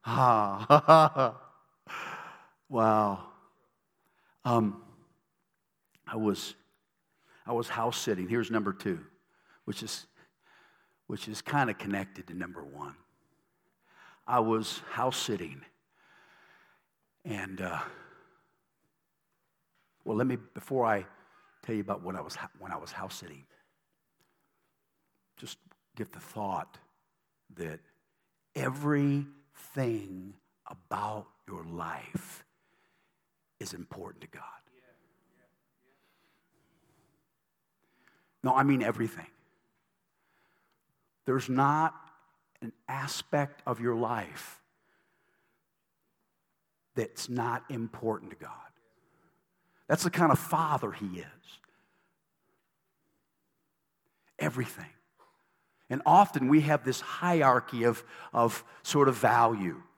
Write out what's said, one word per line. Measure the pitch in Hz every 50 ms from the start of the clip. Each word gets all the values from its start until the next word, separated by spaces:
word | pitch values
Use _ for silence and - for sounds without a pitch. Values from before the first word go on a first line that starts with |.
Ha, | - 120 117 135 131 123 117 107 104 101 98 98 107
ha, | - 147 151 -
ha, | - 160 160 156 147 -
ha. | 143 131 113 - - - - _ _ _ _ _ _ _ - - - - - - - - - - - - _ _ _ _ _
Wow. | 135 117 113 110 107 107 107 101 98 90 - - - - _ _ _ _ _ _ _ _ _ _ _ _ _ _ _ _ _ _ _ _ _
Um, | 127 120 117 110 104 98 104 - - - - - _ _ _ _ _ _ _ _ _ _ _ _ _ _ _ _ _ _ _ _
I | - -
was, | 113 110 104 95 - - - - _ _ _ _ _ _ _ _ _ _ _ _ _ _ _ _ _ _
I | 107 120
was | 117 117
house | - - 117 113 120 113
sitting. | - - 120 104 90 92 90
Here's | 113 120 110 -
number | 113 110 104 101
two, | 95 - - 104 90 80 80 - _ _ _ _ _ _ _ _ _ _ _
which | - 104 -
is, | 113 107 - - - _ _ _ - _ _ _ _ _ _ - _ _ _ _ _ _ _ _ _
which | - 110 101 -
is | 110 107 -
kinda | - - 143 143 135 113 101
connected | - - 101 98 98 98 190 - - -
to | - 85
number | 90 90 - - 85 73
one. | 71 69 73 73 73 71 - _ _ _ _ _ _ _ _ _ _ _ _ _ _ _ _ _ _ _ _ - - - _ _
I | - 123 123
was | 113 113 113 110 107 - - - - -
house | - 113 120 131 127
sitting, | - - - 110 92 87 76 69 - - - _ _ _ _ _ _ _ _ _ - - _ - _ - _ - _ _ _ _ _ _ _ _ _ _ _ _ _ _
and, | - 107 101 95 95 95 90
uh, | 95 90 85 80 80 - - - - - - - _ _ _ _ _ _ _ _ _ _ _ _ _ _ _ _ _ _ _ _ _ _ _ _ _ _ _ _ _ _ _ _ _ _ _ _ _
well, | - 110
let | 107 127
me, | 131 123
before | 120 - - _ - - - 135 131 120
I | 113 107 101 92 - - - - _ _ _ _ _ _ _ -
tell | - 113
you | 107
about | 98 98 101 92
what | 87 90 95
I | 92
was, | 73 - - - - - _ -
when | 101 95
I | 82
was | 76 80 - -
house | 92 95 95 -
sitting, | - 92 85 73 69 67 _ _ _ _ _ _ _ _ _ _ _ _ _ _ _ _ _ _ _ _ _ _ _ _ _ _ _ _ _ _ _ _ _ _ _ _ _ _
just | - - 120 - _ _ - - _ _ _ _
get | - 107 - -
the | 85
thought | - - - 110 104 98 92 80 78 - - - _ _ _ _ _ _ _ _ _ _ _ _ _ _ -
that | - 85 80 78 82 _ _ _ _ _ _ _ _ _ _ _ _ _ _ _
everything | - 131 131 131 143 147 147 147 143 143 143 143 143 143 - - - _ _ _ - - - - 139 131 120 113 104 98 95 92 92 92 101 101 _ _ _ _ _ _
about | - 98 92 90 _ - 98 104 104 107 107 95 - _ _ _
your | - 98 85 82
life | 82 85 87 82 80 82 82 - - - - - - - - - _ _ _ _ _ _ _ _ _ _ _ _ _ _ _ _ _ _ _ _ _ _ _
is | 98 95 -
important | 87 92 _ - 95 87 - - -
to | -
God. | - - - - - - - _ _ _ - _ _ _ _ _ _ _ _ _ _ _ _ _ _ _ _ _ _ _ _ _ _ _ _ _ _ _ _ _ _ _ _ _ _ _ _ _ _ _ _ _ _ _ _ _ _ _ _ _ _ _ _ _ _ _ _ _ _ _ _ _ _ _ _ _ _ _ _ _ _ _ _ -
No, | 131 127
I | 135 135
mean | 139 139 127
everything. | 120 113 110 110 117 107 - - - - _ _ _ _ _ _ _ _ _ _ _ _ _ _ _ _ _ _ _ _ _ _ _ _ _ _ _ _ _ _ _ _ _ _ _ _ _ _ _
There's | - 127 135 127
not | - 127 131 139 139 147 151 160 160 - - - - - _ _ _ _ _ _ _ _ _
an | - 117 - _ _
aspect | - 131 139 135 131 - - - _ - 147 143 139 - - -
of | 131 120 110
your | 120 120 117
life | 113 120 110 120 110 95 - - - - - - - _ _ _ _ _ _ _ _ _ _ _ _ _ _ _ _ _ _ _ _ _ _ _ _ _ _ _ _ _ _ _ _ _ _ _ _ _ _ _ _ _ _ _ _ _ _ _
that's | 127 110 - - - - -
not | 120 123 117 120 120 123 - -
important | 139 117 117 113 - - 117 113 107 95 - -
to | -
God. | _ - - - - - - _ _ _ _ _ _ _ _ _ _ _ _ _ _ _ _ _ _ _ _ _ _ _
That's | - - 165 -
the | 175
kind | - 170 175 156
of | 139 -
father | - - 170 156 165 151 147 131 - 104
He | 92 - 104 95 90 87
is. | 78 73 - _ _ - - - _ _ _ _ _ _ _ _ _ _ _ _ _ _ _ _ _ _ _ _ _ _ _ _ _ _ _ _ _ _ _ _ _ _ _ _ _ _ _ _ _ _ _ _ _ _ _ _ _ _ _ _ _ _ _ -
Everything. | 151 151 120 127 123 - - - 82 73 - _ _ _ _ _ - _ _ _ _ _ _ _ _ _ _ _ _ _
And | 123 139 -
often | 151 160 190 202 - - 147 131
we | 127 147 156
have | 147 147 151 143 -
this | 131 123 -
hierarchy | - - - - 165 180 175 165 147 135 127 123 - - - 117 113
of, | 120 117 - - - - - - - -
of | 117 117 113 - - - - - -
sort | - - - 147 139 135
of | 127
value. | 107 - 135 117 117 117 113 117 101 95 87 71 - - - _